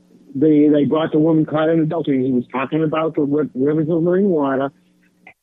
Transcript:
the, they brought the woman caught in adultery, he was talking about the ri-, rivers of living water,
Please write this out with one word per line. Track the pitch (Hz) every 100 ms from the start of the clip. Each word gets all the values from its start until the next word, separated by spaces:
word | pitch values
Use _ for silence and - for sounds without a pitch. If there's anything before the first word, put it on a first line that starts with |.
| _ _ -
the, | 135 156 151 147
they | 147
brought | 139 156 160
the | 156
woman | 156 160 151
caught | 151 160
in | 165
adultery, | 156 170 151 135 127
he |
was | 127 120
talking | 127 135 156
about | 160 151 160
the | 160
ri-, | 143 147 135
rivers | 127 139 156 151
of | 170
living | 170 180 208
water, | 165 139 135 139 - _ _ _ _ - _